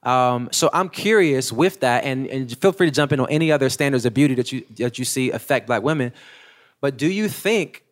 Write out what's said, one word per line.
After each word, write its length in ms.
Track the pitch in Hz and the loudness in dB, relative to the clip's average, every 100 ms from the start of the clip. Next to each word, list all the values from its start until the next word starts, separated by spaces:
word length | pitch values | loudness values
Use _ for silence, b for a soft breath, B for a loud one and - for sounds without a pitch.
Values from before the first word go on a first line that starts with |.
Um, 440 | 127 127 127 123 123 | 2 2 2 0 -4
so 160 | - 160 | 0 0
I'm 140 | 170 185 | 0 -4
curious 640 | - 202 214 170 135 131 | -4 2 4 4 2 -2
with 300 | 113 180 - | 0 0 2
that, 240 | 127 123 139 | 0 0 0
and, 220 | 131 135 | -4 -4
and 300 | 135 127 117 | -6 -8 0
feel 120 | 196 | 0
free 160 | 185 175 | 2 0
to 60 | |
jump 180 | 143 143 | 2 0
in 80 | 139 | 0
on 100 | 131 | 0
any 220 | 151 160 | 0 2
other 180 | 151 131 | 2 2
standards 360 | - 143 131 120 | 0 0 2 0
of 80 | |
beauty 220 | 113 143 123 | 2 2 2
that 180 | 120 | -2
you, 100 | 131 - 107 | -6 -12 -6
that 220 | 120 113 | -6 -4
you 40 | |
see 280 | 127 - 127 | -6 -2 -2
affect 360 | - - 131 110 | -4 -2 -2 0
Black 160 | 117 | -2
women. 300 | 123 156 123 B B B B B B B | 0 -2 -4 B B B B B B B
But 160 | 139 127 | -6 -2
do 120 | 151 | -2
you 200 | 196 214 | 0 -4
think 560 | - 190 220 165 - _ | -2 -2 -2 -2 -10 _